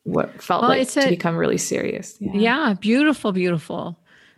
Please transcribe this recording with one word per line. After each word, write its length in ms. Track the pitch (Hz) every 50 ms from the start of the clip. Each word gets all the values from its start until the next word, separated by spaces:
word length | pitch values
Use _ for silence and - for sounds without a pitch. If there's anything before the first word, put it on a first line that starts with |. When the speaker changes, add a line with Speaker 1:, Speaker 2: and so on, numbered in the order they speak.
| -
Speaker 1:
what 380 | - 175 175 - - - -
felt 200 | - - 180 170
Speaker 2:
Well, 80 | - 247
Speaker 1:
like 100 | 262 269
Speaker 2:
it's 120 | 262 254 -
Speaker 1:
to 100 | 302 277 269
Speaker 2:
a 20 |
Speaker 1:
become 260 | 175 175 - 170 165
really 220 | 165 170 147 - -
serious. 600 | - - - - - - - - 185 - - -
Yeah. 120 | 202 196 190
Speaker 2:
Yeah, 400 | 202 214 226 247 285 320 254 202 180
beautiful, 520 | - 202 226 262 294 311 277 - - 226
beautiful 680 | 185 185 180 180 175 160 - - 165 175 - 175 170 - _ _ _ - - _ _